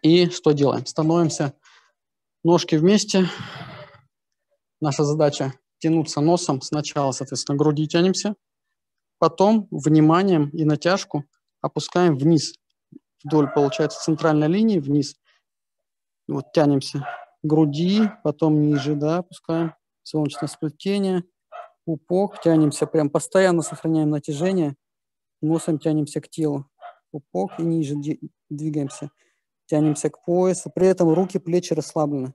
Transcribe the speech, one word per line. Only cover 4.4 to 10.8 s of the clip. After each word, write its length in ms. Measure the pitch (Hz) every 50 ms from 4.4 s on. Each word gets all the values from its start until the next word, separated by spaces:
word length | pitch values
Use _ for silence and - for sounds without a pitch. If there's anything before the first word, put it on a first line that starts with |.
| _ _ _ _ _ _ _ _
Наша 220 | 156 151 139 - 151
задача — 500 | 143 151 156 151 147 143 - 143 135 135 _ _ _ _
тянуться 420 | _ - 160 160 165 151 - - 151
носом. 420 | 147 160 175 175 175 - 139 135
Сначала, 500 | - - - 151 147 - - 151 143 135
соответственно, 460 | 127 - 139 - 135 123 - - 147
к 20 | 139
груди 280 | 147 156 151 143 156
тянемся, 480 | 151 - 170 175 190 185 - - 208 208 _ _ _ _ _ _ _ _ _ _ _ _ _ _ _ _ _
потом 480 | - 160 160 - 185 202 226 220 196 _
вниманием 800 | - 156 135 156 156 156 151 156 160 175 196 202 180 156 147 143
и 160 | 147 170 156
натяжку 600 | 151 151 143